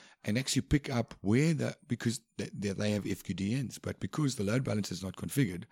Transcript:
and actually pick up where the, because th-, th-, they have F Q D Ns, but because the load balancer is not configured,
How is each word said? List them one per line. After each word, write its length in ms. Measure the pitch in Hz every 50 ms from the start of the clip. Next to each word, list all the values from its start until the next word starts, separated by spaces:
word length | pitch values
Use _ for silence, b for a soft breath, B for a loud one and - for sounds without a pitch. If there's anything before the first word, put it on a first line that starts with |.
| B B B B
and 140 | - 107 104
actually 240 | 127 135 - - 131
pick 340 | - - - 143 - 147 127
up 200 | 117 113 - - -
where 320 | - 95 110 131 151 170 160
the, 200 | 127 120 117 123 - _ -
because 320 | 123 - - 120 117 - _ _ _
th-, 140 | - 95 - - -
th-, 160 | 98 101 95
they 140 | 95 104 104
have 160 | 104 101 92
F 160 | 98 95 -
Q 120 | - - 92
D 200 | 87 95 101 120
Ns, 240 | 139 127 98 - -
but 200 | - 92 92 -
because 340 | - 92 - 156 151 135 120
the 100 | - 98
load 180 | 98 113 135
balancer 300 | 131 117 107 107 98 -
is 100 | 90 85
not 140 | 95 92 -
configured, 480 | - 92 85 - 143 131 92 90 87 - -